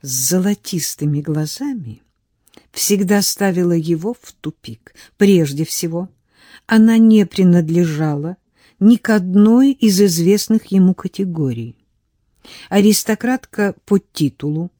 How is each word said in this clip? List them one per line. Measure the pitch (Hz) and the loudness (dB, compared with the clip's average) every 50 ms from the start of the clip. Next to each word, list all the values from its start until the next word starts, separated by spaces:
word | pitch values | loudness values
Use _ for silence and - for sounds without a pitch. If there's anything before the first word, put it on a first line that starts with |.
| _ | _
с | 139 | -8
золотистыми | 127 127 131 - 175 185 180 202 208 202 _ - - 175 - - - _ - 147 147 143 147 | -8 -6 -4 -2 -2 0 0 -2 -4 -4 _ -10 -8 -8 -6 -8 -8 _ -4 -4 -4 -4 -4
глазами | 160 151 151 156 156 - - 262 294 269 233 160 113 107 _ _ _ _ _ _ _ _ _ _ _ _ _ _ _ _ | -4 -6 -6 -6 -6 -8 -10 -8 -8 -8 -8 -10 -14 -16 _ _ _ _ _ _ _ _ _ _ _ _ _ _ _ _
всегда | - - - 208 190 202 175 208 202 196 | -8 -4 -2 0 0 0 0 0 0 0
ставила | - - - 202 196 185 175 180 175 175 | -2 -4 -2 -2 -2 -2 0 0 0 0
его | 170 160 160 170 160 165 214 240 _ | -2 0 -2 -4 -4 -4 -8 -10 _
в | _ - - | _ -20 -20
тупик. | _ - 151 160 _ _ - 113 - _ _ _ _ - _ _ | _ -14 -14 -14 _ _ -18 -18 -18 _ _ _ _ -20 _ _
Прежде | _ 208 202 196 180 160 143 139 143 160 | _ 2 4 4 4 2 0 -2 -6 -6
всего, | - - - - 170 165 170 185 185 _ _ _ _ _ _ _ _ - - _ | -6 -6 -8 -8 -6 -6 -8 -10 -10 _ _ _ _ _ _ _ _ -20 -20 _
она | _ 226 220 220 226 226 226 | _ 2 4 4 4 6 4
не | 226 226 220 214 202 | 4 6 6 4 2
принадлежала | 170 - - 190 180 175 175 170 156 165 175 175 165 156 147 160 156 147 143 143 165 185 _ _ _ _ _ _ _ _ _ | 2 0 2 2 4 4 4 2 0 0 0 0 0 -2 -4 -4 -4 -4 -6 -8 -10 -12 _ _ _ _ _ _ _ _ _
ни | 190 214 240 | 4 4 4
к | 214 _ - | 4 _ 0
одной | 220 214 180 185 180 202 208 214 226 247 269 277 269 | 0 0 0 0 2 4 4 6 6 4 4 2 0
из | _ - 220 196 180 | _ 0 2 2 4
известных | 208 202 170 165 170 170 202 208 - - 220 220 - | 2 2 2 0 2 2 2 0 0 -2 -2 -2 -2
ему | - 196 196 185 185 185 | -2 0 2 2 2 2
категорий. | - - 185 _ - 196 185 170 160 151 135 120 117 113 117 110 _ _ _ _ _ _ _ _ _ _ _ _ _ _ - - - - - | -2 -6 -14 _ -8 -8 -8 -6 -4 -4 -4 -4 -6 -10 -14 -16 _ _ _ _ _ _ _ _ _ _ _ _ _ _ -20 -20 -20 -14 -2
Аристократка | - 202 196 214 208 - - - 214 - - 240 254 254 - _ - - 214 202 - _ _ | 0 2 2 2 2 0 -2 -4 -6 -4 -4 -4 -6 -6 -8 _ -6 -4 -4 -4 -4 _ _
по | - 202 196 | -2 -2 -2
титулу | - _ _ - 156 139 - _ - 147 151 156 170 175 _ _ | -2 _ _ -4 -4 -4 -4 _ -10 -8 -6 -6 -8 -10 _ _